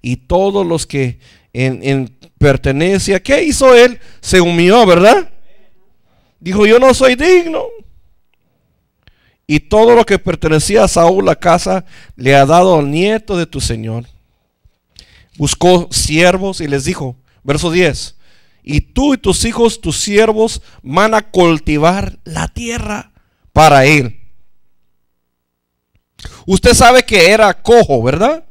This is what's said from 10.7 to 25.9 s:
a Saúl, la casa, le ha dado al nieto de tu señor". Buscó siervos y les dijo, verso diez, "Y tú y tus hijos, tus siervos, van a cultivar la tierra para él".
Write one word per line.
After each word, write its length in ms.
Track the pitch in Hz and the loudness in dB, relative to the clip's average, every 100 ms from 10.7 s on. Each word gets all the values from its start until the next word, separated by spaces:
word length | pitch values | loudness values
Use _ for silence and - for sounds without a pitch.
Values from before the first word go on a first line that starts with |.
| 208 | 0
a 40 | 196 | 2
Saúl, 380 | - 170 190 190 | 2 2 2 -2
la 100 | 156 | -2
casa, 500 | 175 170 190 190 - - - - | 0 -2 -2 -6 -8 -20 -20 -6
le 200 | 127 139 | 2 2
ha 100 | 139 | 4
dado 340 | 170 185 165 | 2 2 0
al 100 | 143 | -2
nieto 480 | 156 196 220 220 185 | -2 -2 -4 -6 -8
de 80 | 165 | -8
tu 140 | 139 | -8
señor". 440 | - 113 110 113 120 _ _ _ _ _ _ _ _ _ _ _ _ - | -8 -8 -8 -10 -12 _ _ _ _ _ _ _ _ _ _ _ _ -6
Buscó 500 | 143 - 180 180 170 | -6 0 2 2 0
siervos 680 | - - 151 180 185 196 190 | -6 -2 0 0 0 -6 -8
y 60 | 156 | -6
les 180 | 139 135 | -4 -6
dijo, 300 | 180 131 123 _ _ | -8 -10 -14 _ _
verso 280 | 139 143 170 | -6 -4 -2
diez, 440 | 170 175 120 - - - _ _ _ | 0 0 -2 -12 -20 -20 _ _ _
"Y 200 | - 147 | -4 -4
tú 320 | - - 285 | -4 -4 -2
y 40 | 262 | -2
tus 280 | 202 180 226 | -2 -2 -4
hijos, 360 | 226 233 226 | 0 -2 -2
tus 160 | 165 - | -8 -8
siervos, 640 | - 202 220 214 220 - - - | -2 0 0 0 -4 -6 -18 -20
van 320 | 131 160 214 | -6 -2 0
a 80 | 220 214 | 0 -2
cultivar 880 | 185 175 156 - 151 160 190 196 - - | 0 0 0 -4 -2 0 -2 -8 -12 -14
la 220 | 160 165 | -8 -8
tierra 640 | - 240 233 214 208 - _ _ _ _ | -8 -10 -10 -8 -12 -14 _ _ _ _
para 320 | 139 156 139 131 | 2 4 6 4
él". 300 | 151 123 - - - - - _ _ _ _ _ _ _ _ _ _ _ _ _ | 2 -2 -10 -18 -20 -20 -20 _ _ _ _ _ _ _ _ _ _ _ _ _